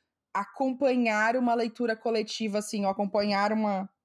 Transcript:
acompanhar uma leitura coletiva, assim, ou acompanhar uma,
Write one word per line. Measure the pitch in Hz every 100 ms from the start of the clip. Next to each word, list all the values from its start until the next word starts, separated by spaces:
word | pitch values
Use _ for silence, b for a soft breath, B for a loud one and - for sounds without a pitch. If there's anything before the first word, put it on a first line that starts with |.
| b _ _
acompanhar | 190 202 - 262 254 277 254 233 214 220 247
uma | 247
leitura | 233 226 - 240 220
coletiva, | 233 226 214 - 220 202
assim, | 208 214 196
ou |
acompanhar | 196 202 208 208 196 202
uma, | 220 214 196 196 _